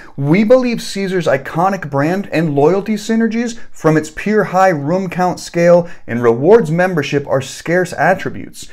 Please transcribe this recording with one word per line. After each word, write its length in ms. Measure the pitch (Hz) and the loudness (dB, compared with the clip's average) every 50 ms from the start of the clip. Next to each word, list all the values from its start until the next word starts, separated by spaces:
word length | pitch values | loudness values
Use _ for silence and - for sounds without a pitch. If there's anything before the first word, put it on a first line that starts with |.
| - - - | -18 -14 -8
"We 260 | - 139 143 160 196 220 | -6 0 2 2 2 6
believe 380 | 214 247 262 247 247 233 - | 6 6 6 6 0 -2 -4
Caesars' 460 | - - - 196 196 190 190 185 165 | -6 -8 -6 -6 -4 -2 -2 -2 0
iconic 640 | - 127 135 139 - - 160 175 196 196 185 - 143 | 0 0 0 -2 -6 -2 0 0 0 0 -2 -6 -4
brand 400 | 135 139 143 160 180 202 196 - - | -2 0 0 0 -2 -2 -4 -4 -2
and 220 | 156 170 160 143 | -2 -2 0 2
loyalty 400 | 139 139 156 180 202 190 - 220 | 2 2 4 2 2 -2 -2 -4
synergies 640 | 208 - - 226 226 226 226 208 233 240 233 226 - - - | -4 -2 -2 0 0 0 0 0 -2 -4 -4 -6 -8 -12 -12
from 280 | - - - 160 156 156 | -12 -2 0 2 2 2
its 100 | 151 - | 0 -2
peer 360 | - - - 196 214 214 196 | -10 -8 -4 0 0 0 0
high 260 | - 170 185 190 190 | 0 2 2 2 4
room 400 | 175 143 139 143 175 185 196 180 | 2 0 -2 -2 -2 -2 -2 -4
count 280 | - 165 180 180 160 - | -4 -2 -2 -2 -2 -4
scale 480 | - - - 170 170 175 175 175 170 175 - - - | -10 -6 -2 2 4 6 6 4 4 0 -8 -14 -10
and 160 | - 117 120 120 | -8 -6 0 2
rewards 480 | 117 117 120 139 170 214 240 185 151 | 2 2 4 4 6 6 6 6 2
membership 560 | 156 170 180 185 185 156 139 - 151 143 143 - | 0 0 0 0 0 -2 -2 0 -2 -4 -2 0
are 140 | - 135 135 | -2 -2 -2
scarce 500 | - - - - - 170 180 180 175 - | -4 -12 -12 -6 -2 0 0 0 -2 -2
attributes. 760 | - 139 165 190 - - 135 104 101 - - - - - - | 0 2 2 2 0 -2 -8 -8 -8 -12 -14 -14 -16 -16 -16